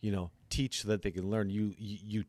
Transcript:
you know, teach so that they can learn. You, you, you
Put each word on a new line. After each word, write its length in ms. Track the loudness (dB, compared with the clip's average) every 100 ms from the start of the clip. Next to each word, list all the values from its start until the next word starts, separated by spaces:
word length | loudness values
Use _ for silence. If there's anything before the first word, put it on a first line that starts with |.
you 100 | -2
know, 200 | 0 -2 -8 -2
teach 320 | 0 0 0
so 60 | 2
that 160 | 2
they 80 | 0
can 180 | 0 2
learn. 220 | 2 2
You, 240 | 2 0 -2
you, 200 | -8 -8
you 220 | -4 -2